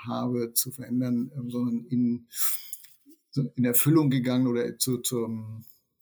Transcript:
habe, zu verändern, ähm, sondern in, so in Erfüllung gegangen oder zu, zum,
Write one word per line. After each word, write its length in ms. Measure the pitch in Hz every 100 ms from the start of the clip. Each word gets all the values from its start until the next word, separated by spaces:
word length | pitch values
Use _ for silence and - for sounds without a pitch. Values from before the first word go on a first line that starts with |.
| 117
habe, 480 | 117 123 123 117
zu 160 | - 131
verändern, 600 | - 127 123 127 120 131 139
ähm, 140 | 120
sondern 340 | 120 123 117
in, 440 | - 123 120 120 - - - - - - - _ - - _
so 120 | - 143 -
in 100 | 123
Erfüllung 420 | 120 143 160 147
gegangen 380 | 131 123 123 127
oder 320 | 120 120 120
zu, 240 | - 123
zum, 640 | - 123 113 110 110 110 - - _ _